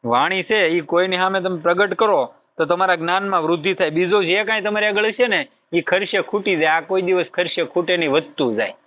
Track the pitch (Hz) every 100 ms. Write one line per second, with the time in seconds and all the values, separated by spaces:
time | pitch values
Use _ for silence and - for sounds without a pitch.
0 | 120 120 156 190 - 214 170 175 147 170
1 | 185 180 185 190 185 175 165 175 190 175
2 | 220 175 120 - _ - 156 175 185 175
3 | 165 185 196 185 156 170 165 190 170 156
4 | 175 208 170 190 220 220 208 214 214 202
5 | 415 - 247 185 139 _ _ 170 165 196
6 | 202 202 - 208 196 175 160 165 170 190
7 | 180 180 165 - 175 - 165 175 170 180
8 | 160 143 147 - 131 110 107 -